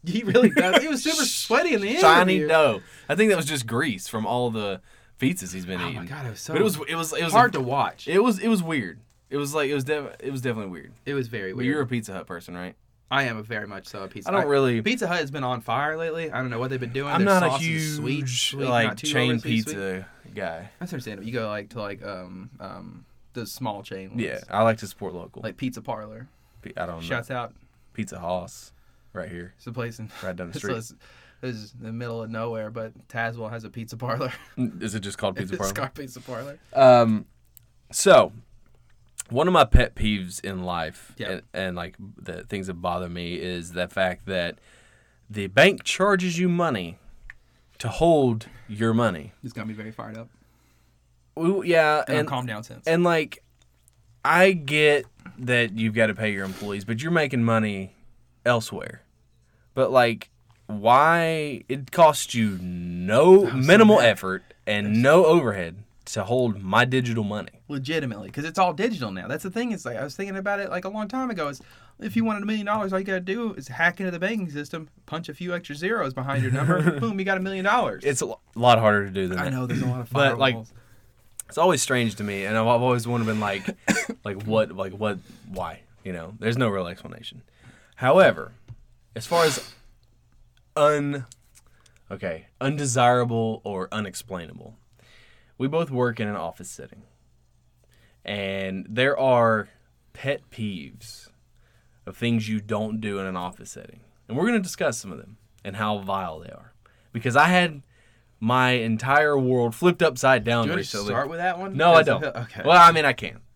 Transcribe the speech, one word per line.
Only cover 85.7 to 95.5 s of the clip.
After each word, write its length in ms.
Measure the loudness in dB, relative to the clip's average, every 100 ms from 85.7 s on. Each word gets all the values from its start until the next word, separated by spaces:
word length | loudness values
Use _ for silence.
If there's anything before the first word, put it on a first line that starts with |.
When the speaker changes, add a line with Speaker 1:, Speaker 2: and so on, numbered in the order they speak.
| -10 _ _
Speaker 2:
You 80 | -12
know, 200 | -10 -12 -6
there's 180 | -4 0
no 120 | 0
real 160 | -2 -6
explanation. 560 | -10 -16 -16 -18 -18 _ _ -20 -20 _ -4
However, 560 | 4 6 6 4 -12 -16 -20 -20 -20 _ _
as 120 | -12 0
far 180 | 2
as 300 | 4 2 -8 -20 -20 _ _ _ _ _ _ _ _
un-, 520 | 2 4 4 -2 -6 -10 -20 _ _ _ _ _ _ -14
okay, 360 | -8 -6 -8 -12 _
undesirable 960 | -4 -2 -2 4 4 4 0 -2 -2 -4
or 240 | -8 -8 -6
unexplainable, 840 | -6 -8 -10 -12 -12 -12 -16 -20 -20 _ _ _ -20 -20 _ _